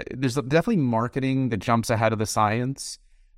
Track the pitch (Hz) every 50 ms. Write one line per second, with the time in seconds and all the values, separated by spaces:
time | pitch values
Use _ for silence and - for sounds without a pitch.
0 | - - - 127 135 127 117 143 120 131 143 165 165 - 233 180 139 123 113 110
1 | 117 120 - 143 131 135 131 135 131 123 113 95 - - 117 117 113 - 120 107
2 | 117 113 110 107 110 - - 110 107 104 107 117 123 131 139 - - - - -
3 | _ _ _ _ _ _ _